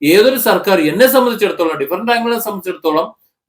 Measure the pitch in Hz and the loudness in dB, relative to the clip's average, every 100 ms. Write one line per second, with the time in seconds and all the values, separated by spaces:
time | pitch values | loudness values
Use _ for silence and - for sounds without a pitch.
0 | 143 190 247 262 226 185 196 185 156 175 | 2 4 4 2 0 0 0 0 2 2
1 | 254 254 247 214 196 165 160 143 139 185 | 4 4 0 0 -2 -2 -4 -4 -6 -4
2 | 226 233 233 233 220 196 180 175 160 156 | -2 -2 -2 -4 -6 -8 -8 -6 -2 -2
3 | - - _ _ | -4 -8 _ _